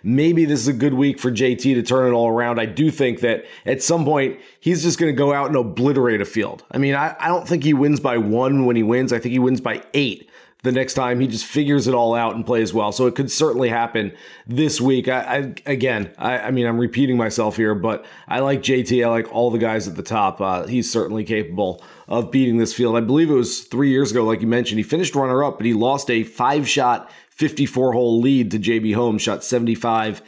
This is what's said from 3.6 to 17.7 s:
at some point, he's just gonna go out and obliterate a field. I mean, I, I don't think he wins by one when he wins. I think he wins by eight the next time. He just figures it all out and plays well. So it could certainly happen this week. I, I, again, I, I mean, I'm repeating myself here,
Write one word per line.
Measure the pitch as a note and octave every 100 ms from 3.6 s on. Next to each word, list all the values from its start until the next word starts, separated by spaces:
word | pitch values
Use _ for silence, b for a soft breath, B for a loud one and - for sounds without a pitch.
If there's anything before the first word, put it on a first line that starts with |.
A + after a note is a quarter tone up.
| -
at | C3
some | - E3+
point, | C#3+ D3+ C3+ C3+ B B
he's | D#3+ F3
just | E3 -
gonna | E3
go | C3 C#3+
out | C#3+ C#3+
and | C#3+
obliterate | A#2 F2 C3 C3+ B2 A2
a | G2
field. | A2 G2 - -
I | C3
mean, | C#3
I, | C#3 D#3 -
I | D#3+
don't | F3+ -
think | F3
he | D3
wins | C#3 D3 C#3+
by | C3+ A#2+
one | G#2 A2+ C3 C#3 B2
when | A#2
he |
wins. | G#2+ B2 C3
I | A#2
think | B2
he | B2+
wins | B2+ B2+
by | A#2+ G#2 -
eight | C#3+ C3+ - - b b b
the | B2+
next | B2+ C3
time. | - B2+ B2
He | B2+
just | A2
figures | - D3+ C#3+ C#3+ A2+
it |
all | B2+ A#2
out | A#2 A2+
and | A2+ A#2
plays | A#2+ A2
well. | A2+ G#2
So | G#2 B2+
it |
could | A#2 C#3
certainly | - D#3 A#2+ B2
happen | A#2+ A#2 A2+ G2+ B B B -
this | A#2+ D#3 -
week. | B2+ C3 C3
I, | B2+
I, | A#2+ C3 C3+ - C#3+
again, | C3+ C3 A2+ F#2+ -
I, | A#2 B2
I | G#2+
mean, | C3 A#2+
I'm | A#2
repeating | A#2+ A#2+ C3+ B2
myself | A2 A#2+ G#2+ G#2
here, | G#2+